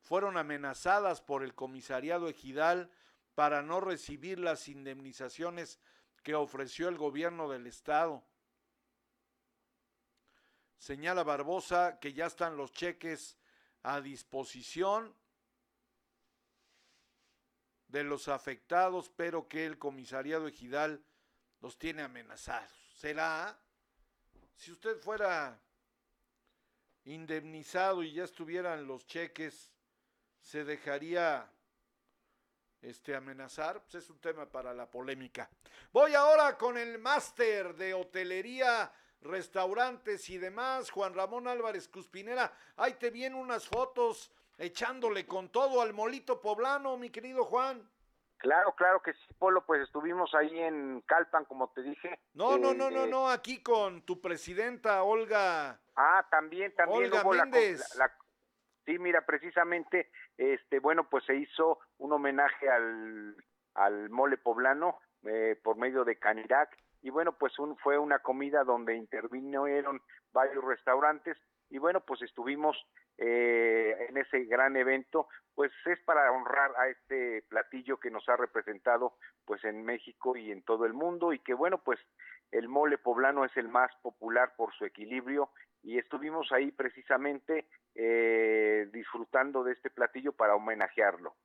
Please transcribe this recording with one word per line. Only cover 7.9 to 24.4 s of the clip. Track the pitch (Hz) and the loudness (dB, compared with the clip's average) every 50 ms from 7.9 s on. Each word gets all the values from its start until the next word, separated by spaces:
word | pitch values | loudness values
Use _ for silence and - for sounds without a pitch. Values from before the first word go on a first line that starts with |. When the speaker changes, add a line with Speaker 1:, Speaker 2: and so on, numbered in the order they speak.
| 151 151 165 165 151 123 _ _ _ _ _ _ _ _ _ _ _ _ _ _ _ _ _ _ _ _ _ _ _ _ _ _ _ _ _ _ _ _ _ _ _ _ _ _ _ _ _ _ _ _ _ _ _ _ _ _ _ _ | 0 2 2 0 -2 -8 _ _ _ _ _ _ _ _ _ _ _ _ _ _ _ _ _ _ _ _ _ _ _ _ _ _ _ _ _ _ _ _ _ _ _ _ _ _ _ _ _ _ _ _ _ _ _ _ _ _ _ _
Speaker 1:
Señala | - - 139 139 147 170 185 180 | -14 -14 -14 -8 -4 -2 -2 -2
Barbosa | 165 151 147 135 143 147 180 190 160 - 180 175 180 175 - - | 0 0 -2 -2 -2 -4 -4 -4 -4 0 2 2 2 2 -2 -6
que | - 147 | -12 -12
ya | 139 139 165 | -8 -6 -6
están | 165 - - 175 165 160 | -6 -4 -6 -6 -6 -4
los | 143 139 123 | -8 -10 -10
cheques | _ - 170 175 165 _ - 165 160 151 - - - _ _ _ _ _ _ _ _ _ _ | _ -8 -8 -8 -8 _ -10 -10 -10 -10 -12 -20 -20 _ _ _ _ _ _ _ _ _ _
a | 123 139 143 | -6 -6 -6
disposición | 135 139 139 117 - _ - 135 131 - - 127 117 - - 160 185 196 202 220 226 214 _ _ _ _ _ _ _ _ _ _ _ _ _ _ _ _ _ _ _ _ _ _ _ _ _ _ _ _ _ _ _ _ _ _ _ _ _ _ _ _ _ _ _ _ _ _ _ _ _ _ _ _ _ _ _ | -6 -10 -16 -16 -18 _ -10 -10 -10 -10 -14 -18 -16 -14 -6 -2 -2 0 0 -2 -4 -8 _ _ _ _ _ _ _ _ _ _ _ _ _ _ _ _ _ _ _ _ _ _ _ _ _ _ _ _ _ _ _ _ _ _ _ _ _ _ _ _ _ _ _ _ _ _ _ _ _ _ _ _ _ _ _
de | _ 127 143 | _ -6 -6
los | 147 143 143 139 - | -4 -4 -6 -8 -6
afectados, | 147 143 131 - 139 131 117 _ _ 170 175 185 185 185 180 160 - | -6 -6 -6 -6 -10 -12 -12 _ _ 2 2 2 2 0 -4 -10 -10
pero | _ - 170 170 165 165 - | _ -8 -8 -6 -6 -8 -8
que | _ - 156 160 | _ -8 -8 -8
el | 156 151 - | -8 -10 -8
comisariado | - 143 135 135 127 117 131 135 135 143 160 160 160 151 | -10 -10 -10 -10 -16 -10 -10 -8 -6 -4 -6 -6 -6 -8
ejidal | 117 101 120 123 131 143 151 156 156 147 _ _ _ _ _ _ _ _ _ _ _ _ | -12 -14 -14 -8 -4 -2 -2 -2 -4 -8 _ _ _ _ _ _ _ _ _ _ _ _
los | - 127 120 _ | -18 -18 -16 _
tiene | - 160 156 156 | -10 -10 -10 -10
amenazados. | 147 131 123 120 117 110 117 - - - 127 117 110 - _ _ _ _ _ | -12 -14 -14 -18 -20 -20 -20 -18 -12 -10 -10 -10 -10 -14 _ _ _ _ _
¿Será? | - - 147 151 151 160 160 160 156 170 202 214 _ _ _ _ _ _ _ _ _ _ _ _ _ _ _ _ - | -12 -10 -8 -4 -4 -2 -2 -4 -4 -8 -10 -12 _ _ _ _ _ _ _ _ _ _ _ _ _ _ _ _ -20